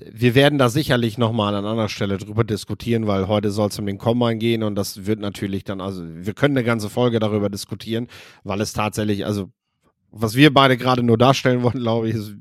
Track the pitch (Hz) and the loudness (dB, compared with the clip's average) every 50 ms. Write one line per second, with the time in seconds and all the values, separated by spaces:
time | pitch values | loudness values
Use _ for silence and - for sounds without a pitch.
0 | - - - 110 117 123 113 135 139 147 151 139 127 120 107 156 147 - 135 120 | -20 -20 -6 0 2 4 6 6 4 4 4 4 2 2 2 0 0 0 0 2
1 | 117 113 104 123 120 110 113 113 104 101 104 101 98 107 110 113 110 98 - - | 0 0 0 0 0 0 2 2 0 0 0 -2 -2 -4 -2 -2 -2 -2 -2 -4
2 | 110 98 98 92 98 104 104 113 113 101 110 95 - - 107 - - 117 117 113 | -4 -4 -2 -4 -6 -6 -2 -2 -2 -2 -2 -6 -6 -8 -10 -8 -4 -2 -2 0
3 | 113 104 101 98 95 92 107 104 101 107 98 107 104 101 - - 107 98 98 98 | 0 0 0 0 0 0 0 0 0 0 0 0 -2 -2 -2 -4 -6 -6 -6 -2
4 | - 117 117 123 120 117 113 110 113 117 117 110 110 107 101 101 101 - - 104 | -2 0 0 2 0 0 0 0 0 0 0 0 -2 -2 -2 -4 -6 -6 -8 -8
5 | 92 101 110 104 104 101 95 - 110 98 98 98 - - 101 95 92 98 95 90 | -4 -4 -4 -2 -4 -8 -6 -6 -6 -6 -6 -6 -6 -8 -10 -8 -8 -8 -8 -10
6 | 85 82 80 82 90 107 101 - 139 143 143 131 117 120 117 113 104 101 - 123 | -12 -12 -14 -10 -10 -10 -2 0 0 2 2 2 2 0 0 0 -2 -4 -2 0
7 | 123 123 113 110 110 104 107 104 101 101 98 98 - - 110 98 - 107 113 113 | 0 2 2 0 0 0 0 0 0 -2 -4 -6 -8 -10 -12 -12 -6 -6 -4 -4
8 | 123 - - - - - - _ _ 98 95 101 107 - - 117 107 107 - - | -6 -8 -12 -20 -20 -20 -20 _ _ -6 -4 -2 -2 -4 -2 -4 -4 -2 -2 -2
9 | 107 107 104 98 78 85 104 101 92 - - _ _ _ _ _ _ _ _ _ | -2 -2 -2 -2 -2 -4 -4 -4 -4 -8 -12 _ _ _ _ _ _ _ _ _
10 | _ _ _ 107 117 110 107 131 147 151 127 139 135 131 127 117 120 127 127 123 | _ _ _ -4 -4 -2 4 6 6 6 8 6 6 6 4 2 2 2 2 2
11 | 120 120 113 110 120 135 131 - - 131 123 123 123 123 117 131 120 113 113 117 | 4 2 4 6 6 4 4 4 2 0 0 2 0 0 -2 0 -2 0 0 0
12 | 113 113 113 113 104 107 104 - | 0 -2 -4 -4 -6 -8 -14 -18